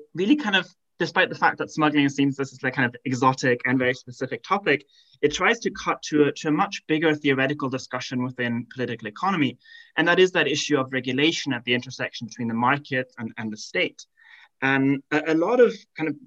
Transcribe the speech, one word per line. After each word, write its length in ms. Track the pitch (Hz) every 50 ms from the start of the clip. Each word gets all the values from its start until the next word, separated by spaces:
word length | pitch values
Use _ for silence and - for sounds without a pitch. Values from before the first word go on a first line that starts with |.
| - _ -
really 200 | 151 185 214 302
kind 200 | 302 285 214 190
of, 120 | 185 175 - _ _ _ _ _ -
despite 300 | 175 160 - 190 180 -
the 60 | 165
fact 240 | 143 185 151 117 -
that 100 | 143 -
smuggling 400 | - - 156 151 147 147 139 139
seems 260 | 139 - 139 139 135
this 160 | - 139 131
is 80 | - - -
a 80 | 131
kind 160 | 123 135 131
of 80 | 120 123 - -
exotic 560 | 135 131 120 131 131 127 - - 131 120 123 -
and 120 | 127 127
very 160 | 131 127 127 131
specific 480 | 131 - - 123 - 135 127 123 -
topic, 420 | - - 190 202 196 165 143 135 - _ _ _ _ _ _ -
it 120 | - 147 147
tries 260 | - 180 202 233 233
to 120 | - 196
cut 300 | - - - 175 160 - -
to 220 | - 156 147 147
a, 60 | 139
to 160 | 147 - -
a 40 | 156
much 320 | 151 160 196 196 - - -
bigger 260 | - 156 156 165 160 151
theoretical 560 | 147 147 143 135 131 135 135 147 147 147 131
discussion 540 | 127 127 - - - 127 127 - 131 123 123
within 420 | 127 127 - 123 120 120 117 120 - -
political 340 | 127 123 117 120 110 -
economy. 500 | 107 - - 175 190 196 165 139 123 123 _ _ - - - - _ -
And 120 | 170 160
that 120 | 175 175 185
is 120 | 185 185
that 160 | 185 175 151
issue 300 | - 151 147 - - 147
of 160 | 135 131 127 135
regulation 600 | 127 123 131 123 131 147 165 165 - - 143 127
at 100 | 117 117
the 80 | 123 123
intersection 540 | 123 - 131 127 - 127 - - - 120
between 200 | 107 - - 120
the 60 | 117 113
market 580 | 117 123 123 143 147 147 - 139 127 127 - _
and, 140 | - 113 110 -
and 140 | - 113 110
the 60 | 107
state. 480 | 107 - - - 180 170 - - - - _ _ _ _ - - - - _ _ -
And 420 | - 135 139 135 135 139 143 135 - -
a, 220 | 151 156 151 160 160
a 20 |
lot 240 | 160 170 196 240 254
of 160 | 240 214 - - - _ _
kind 140 | - 156 160
of 60 | 143 - -